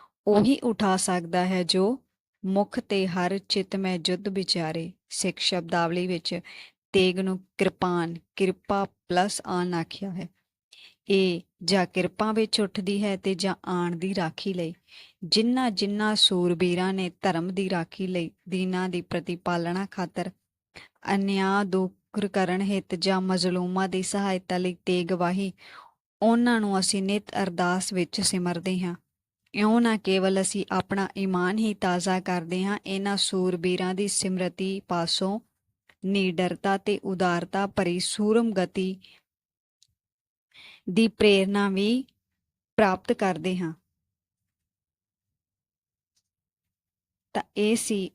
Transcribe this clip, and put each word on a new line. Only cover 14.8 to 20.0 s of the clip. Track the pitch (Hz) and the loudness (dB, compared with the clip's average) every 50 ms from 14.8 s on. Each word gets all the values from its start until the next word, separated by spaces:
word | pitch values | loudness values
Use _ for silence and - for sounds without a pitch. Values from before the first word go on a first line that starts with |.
| _ _ - - - - _ _ 190 | _ _ -20 -20 -20 -20 _ _ -8
ਜਿਨ੍ਹਾਂ | 160 - 208 220 240 247 262 262 240 | -2 0 2 2 2 2 2 0 0
ਜਿਨ੍ਹਾਂ | 196 180 202 196 202 208 214 214 214 | 0 -2 -2 -2 -2 0 0 0 2
ਸੂਰਬੀਰਾਂ | 202 - - 196 180 175 175 175 165 180 180 175 175 180 190 190 | 2 2 2 4 2 2 2 2 2 2 0 2 0 0 0 0
ਨੇ | 190 185 175 - _ | -2 -4 -4 -6 _
ਧਰਮ | - 196 165 165 170 185 185 | -2 0 0 0 -2 -2 -4
ਦੀ | 196 196 185 | -4 -2 -2
ਰਾਖੀ | 190 175 165 - - - 190 | -2 -4 -4 -6 -8 -8 -6
ਲਈ, | 185 185 175 165 165 - _ _ 180 | -4 -2 -4 -4 -4 -8 _ _ -6
ਦੀਨਾਂ | 180 185 185 185 185 185 185 185 | -4 -2 -2 -2 -2 -2 -2 -2
ਦੀ | 180 175 | -4 -6
ਪ੍ਰਤੀਪਾਲਣਾ | 175 - - 175 175 - 175 170 - 180 175 170 170 170 175 185 202 196 | -6 -4 -6 -6 -4 -4 -8 -4 -2 -2 -2 0 -2 -2 -2 -4 -4 -6
ਖਾਤਰ, | - - | -6 -6